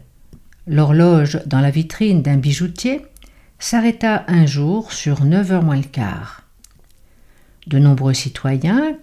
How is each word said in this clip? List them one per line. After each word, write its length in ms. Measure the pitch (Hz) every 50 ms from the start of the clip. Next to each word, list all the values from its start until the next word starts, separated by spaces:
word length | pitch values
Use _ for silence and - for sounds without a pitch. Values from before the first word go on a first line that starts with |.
| - _ _ _ - - - - - - - _ -
l'horloge 760 | 175 147 147 156 143 151 160 170 175 170 160 147 147 - 160 - 139
dans 120 | 135 131
la 120 | 139 143
vitrine 500 | 143 160 160 160 - - 220 214 185 165
d'un 160 | 131 143 143 139
bijoutier 640 | 127 143 143 147 175 175 170 - - 254 269 302 - - _ - - - _ - _ _ _ _
s'arrêta 640 | - - 240 233 220 233 226 233 - 220 214 - - -
un 160 | 175 170 160
jour 480 | 143 131 143 143 156 190 220 214 - -
sur 320 | - - 147 143 147 139
neuf 260 | 143 170 196 202 180
heures 120 | 190 180 170
moins 120 | 156 143
le 80 | 135 135
quart. 600 | 139 - 139 110 95 90 80 110 - - - _ _ _ _ - _ _ _ _ _ _ _ - _ _ _ _ _ _ _ _ _ _ _ - 165
De 100 | 147 139
nombreux 360 | 143 143 139 123 135 135 131
citoyens 800 | - - 135 - - - 135 135 131 143 165 214 262 302 311 302 -